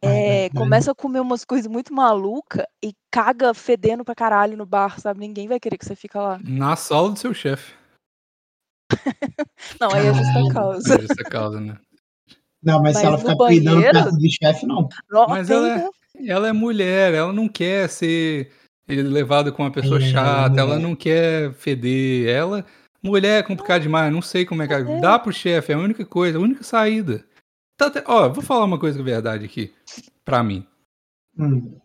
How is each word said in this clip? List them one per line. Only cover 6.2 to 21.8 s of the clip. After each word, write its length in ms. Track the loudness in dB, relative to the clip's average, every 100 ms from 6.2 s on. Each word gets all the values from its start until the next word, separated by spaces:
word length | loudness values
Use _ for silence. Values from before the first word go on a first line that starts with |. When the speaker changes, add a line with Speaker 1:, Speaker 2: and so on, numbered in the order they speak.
Speaker 2:
lá. 180 | -4 -6
Speaker 3:
Na 320 | -6 -2 0 0
sala 340 | 0 2 2
do 60 | 0
seu 140 | -6
chefe. 400 | -4 -4 -6 -10 -20 _ _ _ _ _ _ _ _ _ _ _
Speaker 2:
<laughs> 920 | -4 -4 -8 -10 -8 -12 _ -20 -4
Não, 120 | 0
aí 140 | 2 2
é 60 |
justa 200 | 2 2
Speaker 1:
Caralho. 200 | 2 2
Speaker 2:
causa. 420 | 0 -2 -4 2 2
Speaker 3:
É 60 |
justa 220 | 2 -4
causa, 360 | -4 -6 -6 -6
né? 160 | -10 -14 _ _ _ _ _ -20 _ _
Speaker 1:
Não, 200 | 0 2
mas 160 | 4 4
se 60 |
Speaker 2:
Mas 40 | 2
Speaker 1:
ela 40 | 2
Speaker 2:
no 0 | 2
Speaker 1:
ficar 160 | 6 8
peidando 280 | 6 6 4
Speaker 2:
banheiro? 160 | 6 6
Speaker 1:
perto 80 | 4 2
do 120 | 0
chefe, 340 | 2 0 0 -2
não. 220 | -2 -2 -6 -2
Speaker 2:
Ó, 140 | 2 4
Speaker 3:
Mas 220 | 2 0
ela 180 | 0 2
é, 100 | -2
Speaker 2:
peida. 540 | -4 -8 _ -14 -4
Speaker 3:
ela 140 | -2 0
é 60 |
mulher, 600 | 0 -2 -2 0 2 2
ela 200 | 2 0
não 140 | -2 -4
quer 420 | -2 -2 -2 -2
ser 600 | -4 -2 0 -2 -4 -6 _ _ _ _
levada 640 | -4 0 0 2 2 0
com 120 | -2
uma 80 | -4
pessoa 280 | -2 0 2
Speaker 1:
É, 20 |
ela 80 | 2
é 20 |
Speaker 3:
chata, 480 | 2 2 2 2 2
ela 160 | 2 0
Speaker 1:
mulher. 60 | -2
Speaker 3:
não 80 | -4
quer 580 | 0 2 2 0 -4 -6
feder. 720 | -4 -2